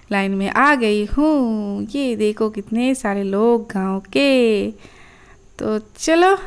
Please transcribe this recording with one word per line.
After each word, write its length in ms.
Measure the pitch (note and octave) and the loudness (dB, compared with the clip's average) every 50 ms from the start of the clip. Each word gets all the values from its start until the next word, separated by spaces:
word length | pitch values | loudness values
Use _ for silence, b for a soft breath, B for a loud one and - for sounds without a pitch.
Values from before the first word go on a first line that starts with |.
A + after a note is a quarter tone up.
| B B | B B
लाइन 200 | G3+ G3 G3 G3 | -2 -2 0 0
में 180 | G3 G3 G3 - | -2 -2 -2 -2
आ 260 | - A#3 C4+ D4 D4 | 0 2 4 4 4
गई 300 | B3+ A3+ G#3+ G#3 G#3 G#3 | 2 2 0 0 0 -2
हूँ। 800 | G#3 - C#4 D4+ D#4 D4+ C#4 B3 A3+ A3 G#3+ G#3 G3+ G3+ G3+ G3+ A3 - | -2 0 2 2 2 2 2 0 0 -2 -4 -4 -6 -6 -6 -6 -6 -4
ये 200 | C#4+ C#4 B3+ A3+ | -4 -2 -2 -2
देखो, 340 | G#3 G#3+ G#3+ G#3+ - A3 G#3+ | 0 0 -2 0 -2 -4 -4
कितने 460 | G#3+ G#3 G#3 - A3 A#3 B3 C4 C4 | -4 -6 -8 -4 -2 -2 0 0 0
सारे 280 | - - G#3 G3 G3+ G3+ | -2 -2 -4 -2 -2 -2
लोग 500 | F#3+ G3 G3+ A3+ A#3 - A#3 G#3 - - | -2 0 2 2 2 2 2 -2 -4 -4
गांव 260 | F#3+ F#3+ F#3+ F#3+ F#3+ | -4 -2 -2 -4 -6
के। 720 | - - - C4+ C#4+ C#4 C4+ B3+ A#3+ A3+ G#3+ G3 G3+ A3 A3 b b b b b b b b b b b b b b - - - | -6 -4 0 0 2 2 4 4 2 2 0 0 -2 -4 -8 b b b b b b b b b b b b b b -20 -12 -8
तो 200 | - G#3+ G#3+ G#3+ | -6 -4 -4 -6
चलो, 580 | G#3+ - - - - D#4 E4 E4+ F4+ F#4+ G4 F#4+ - | -8 -12 -14 -6 -2 2 4 4 6 4 4 2 -2